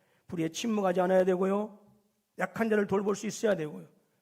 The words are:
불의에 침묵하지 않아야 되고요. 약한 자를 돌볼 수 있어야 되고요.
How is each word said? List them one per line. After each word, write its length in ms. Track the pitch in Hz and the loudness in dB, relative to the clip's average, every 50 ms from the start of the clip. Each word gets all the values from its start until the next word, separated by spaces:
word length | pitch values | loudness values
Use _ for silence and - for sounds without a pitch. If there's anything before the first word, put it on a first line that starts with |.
| _ _ _ _ _ - | _ _ _ _ _ -10
불의에 220 | 185 170 160 160 | -4 -4 -4 -2
침묵하지 500 | - - - 233 214 208 190 185 175 185 | -4 -4 -4 -2 0 0 2 2 2 2
않아야 240 | 180 180 190 185 185 | 2 4 4 4 4
되고요. 540 | 190 185 180 190 190 196 208 214 214 - - _ _ _ _ _ _ _ _ _ _ _ - | 4 2 2 2 0 0 0 -2 -4 -10 -16 _ _ _ _ _ _ _ _ _ _ _ -6
약한 300 | 180 185 - - 226 220 | -6 -6 -2 -2 -2 0
자를 180 | 214 208 202 | 2 0 0
돌볼 300 | 175 190 202 196 208 196 | 0 0 -2 0 -2 -4
수 100 | 196 - | -4 -4
있어야 300 | 208 - - - 208 196 | -8 -6 -2 0 0 0
되고요. 300 | 165 156 151 170 196 82 - _ _ _ _ _ _ | 0 -2 -8 -10 -14 -18 -20 _ _ _ _ _ _